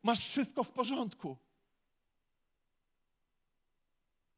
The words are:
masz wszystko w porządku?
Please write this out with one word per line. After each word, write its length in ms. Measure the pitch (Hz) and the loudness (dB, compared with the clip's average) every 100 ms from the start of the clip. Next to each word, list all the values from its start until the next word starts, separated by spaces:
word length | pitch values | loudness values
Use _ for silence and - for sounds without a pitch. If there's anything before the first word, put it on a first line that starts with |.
masz 180 | 208 233 | 4 2
wszystko 440 | - - 247 - | 2 -2 0 -2
w 60 | 240 | -4
porządku? 680 | - 233 277 226 - 160 131 _ _ _ _ _ _ _ _ _ _ _ _ _ _ _ _ _ _ _ _ _ _ _ _ _ _ _ _ _ | 0 0 0 -4 -6 -12 -12 _ _ _ _ _ _ _ _ _ _ _ _ _ _ _ _ _ _ _ _ _ _ _ _ _ _ _ _ _